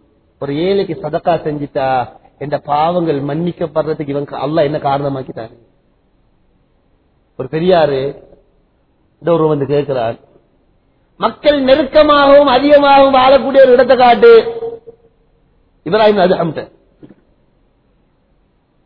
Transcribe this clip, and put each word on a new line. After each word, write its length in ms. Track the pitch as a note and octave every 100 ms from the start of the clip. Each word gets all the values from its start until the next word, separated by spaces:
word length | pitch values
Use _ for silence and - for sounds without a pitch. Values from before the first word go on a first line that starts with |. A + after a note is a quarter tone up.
| _ _ _ -
ஒரு 160 | C#3 C#3+
ஏழைக்கு 420 | F3+ G3 F#3 D3
சதக்கா 320 | D3+ E3 F3+ D#3+
செஞ்சிட்டா 520 | D#3+ D3 C#3+ D3 C3 C3 A#2 - _ -
என்ற 200 | C#3+ D3
பாவங்கள் 640 | - D3 D#3+ F3 E3 C#3+
மன்னிக்கப்படுறதுக்கு 880 | C#3+ D3+ F3 - E3 D#3 D3+ D#3 C#3+
இவங்க 280 | C#3+ C#3+ B2+
அல்லாஹ் 260 | C3 D#3+
என்ன 140 | D3 D3+
காரணமாக்கிட்டாங்க? 800 | C#3+ C#3 C#3+ C3+ C3 B2+ A2+ _ _ _ _ _ _ _ _ _ _ _ _ _ _ _ _ _ _ -
ஒரு 80 | C3
பெரியாரு 500 | D#3 F3+ F3 D3 C3+ C#3 - - _ _ _ _ _ _ _ _ _
இந்த 100 | D3+
ஒரு 160 | E3+ D#3
வந்து 180 | D3+ C3+
கேட்கிறார், 520 | C#3+ C#3+ B2+ A2+ A#2 _ _ _ _ _ _ _ _ _ -
மக்கள் 400 | G#3 - D4+ D4
நெருக்கமாகவும் 880 | C4 C#4 C#4 D4+ D4+ C#4+ C#4 C#4+ C#4+ B3+
அதிகமாகவும் 580 | C#4+ D4 C#4 C#4 C4+
வாழக்கூடிய 480 | C4 C4 C4+ A#3 C4+
ஒரு 100 | C4
இடத்தை 260 | B3 B3 B3
காட்டு. 340 | B3 A3+ A#3 A3+ - - - - - - _ _ _ _ _ _ _ _ D#3
இப்ராஹிம் 380 | G#3 G#3+ G#3
அதுஹம்ட்ட 400 | F3+ F3 E3+ C3 G#2+ _ _ _ - _ _ _ _ _ _ _ _ _ _ _ _ _ _ _ _ _